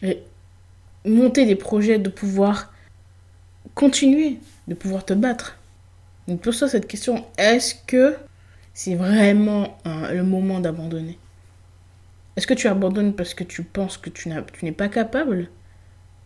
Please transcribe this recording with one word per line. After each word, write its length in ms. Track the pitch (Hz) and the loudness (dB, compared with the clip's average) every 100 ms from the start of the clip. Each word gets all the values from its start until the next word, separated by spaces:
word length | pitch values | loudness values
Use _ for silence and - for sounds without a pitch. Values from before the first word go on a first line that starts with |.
| 190 - - - - _ - - - - 208 | -6 -6 -8 -20 -20 _ -20 -20 -20 -8 2
monter 400 | 226 254 262 233 | 4 6 6 4
des 100 | 196 | 4
projets, 440 | - 214 208 220 | 0 0 2 2
de 100 | 190 | 0
pouvoir 640 | - 202 190 202 202 - - - - - - - - - - - - | -4 -4 2 2 0 -6 -20 -20 -20 -20 -20 -20 -20 -20 -20 -12 2
continuer, 640 | 277 - 277 294 311 - - - - | 2 4 2 4 0 -4 -14 -18 -12
de 60 | |
pouvoir 300 | 175 196 190 - | -8 -6 -6 -2
te 80 | |
battre. 440 | 196 254 233 - - - _ - - - - - | 0 0 -2 -10 -18 -20 _ -20 -20 -20 -18 -10
Donc 120 | 175 | -6
pose-toi 280 | 233 233 277 | -4 -2 0
cette 180 | 220 - | 0 -4
question, 380 | 208 - 226 - - | -8 -4 -4 -6 0
est-ce 380 | 208 247 - - | 2 4 0 -8
que 400 | - 254 277 311 - - - - - | 0 4 4 2 -14 -20 -20 -20 -20
c'est 220 | - 190 175 | -12 -6 -2
vraiment, 840 | 180 214 202 208 208 208 196 - 170 | 2 4 6 4 2 0 -4 -8 -10
euh, 260 | 160 - | -8 -4
le 100 | 180 | -2
moment 360 | 190 190 190 185 | 0 0 -2 -2
d'abandonner ? 580 | 170 165 165 165 160 175 - - - _ - - _ _ - - - 190 | -4 -4 -8 -8 -10 -14 -20 -20 -20 _ -20 -20 _ _ -20 -20 -12 -8
Est-ce 120 | - | -2
que 60 | |
tu 140 | 247 220 | 0 0
abandonnes 460 | 196 185 202 208 | 0 0 0 0
parce 200 | 196 175 | -2 -8
que 100 | - | -8
tu 200 | 175 - | -12 -10
penses 340 | 175 196 185 - | -10 -6 -8 -8
que 120 | 175 | -16
tu 200 | - 170 | -12 -10
n'as, 120 | 160 | -10
tu 200 | - - | -12 -10
n'es 80 | 165 | -10
pas 180 | 160 202 | -4 -4
capable ? 600 | 233 226 269 294 185 175 - - - - - - - | -2 -2 -2 -2 -4 -6 -14 -20 -20 -20 -20 -20 -20